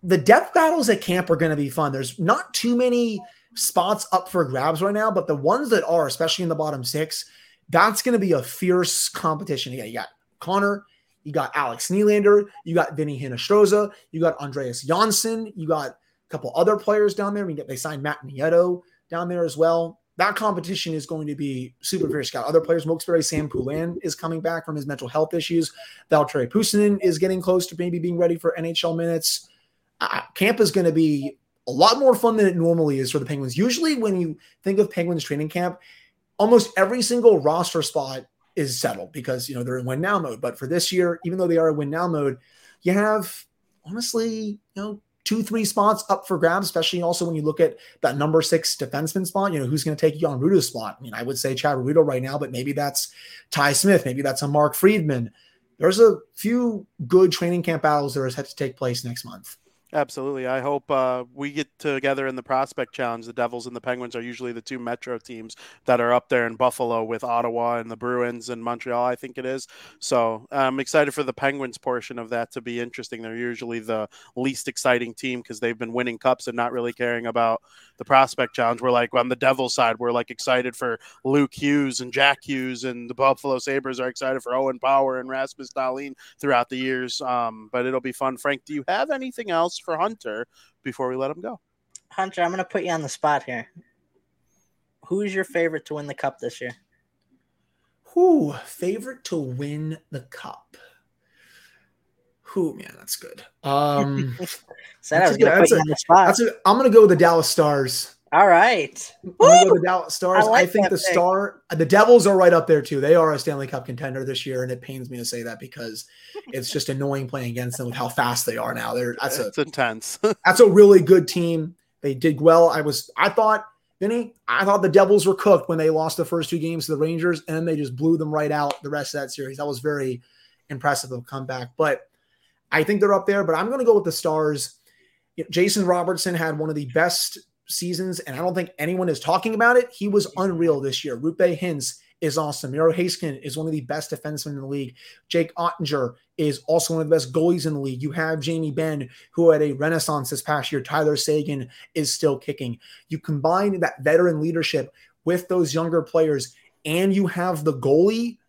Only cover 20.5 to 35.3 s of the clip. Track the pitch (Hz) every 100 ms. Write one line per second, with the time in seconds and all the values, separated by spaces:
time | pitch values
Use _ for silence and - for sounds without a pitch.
20.5 | 180 165 190 175 160 135 160 151 143 143
21.5 | 131 127 _ - 190 165 131 127 139 117
22.5 | 160 160 170 151 160 - 170 151 151 151
23.5 | - 127 151 170 175 175 143 165 165 160
24.5 | 165 160 151 139 139 123 147 156 170 147
25.5 | 170 160 - - - _ 156 151 147 123
26.5 | 208 220 208 208 202 185 156 156 185 180
27.5 | 185 180 160 175 175 170 170 170 170 170
28.5 | 170 165 165 170 165 170 165 160 - -
29.5 | _ _ _ _ _ - - - - 196
30.5 | 233 214 190 180 156 160 147 139 - _
31.5 | _ - 127 190 247 269 247 233 220 202
32.5 | 175 165 170 151 135 127 151 127 147 135
33.5 | 127 226 240 330 285 220 190 170 156 _
34.5 | _ 190 196 208 196 170 170 156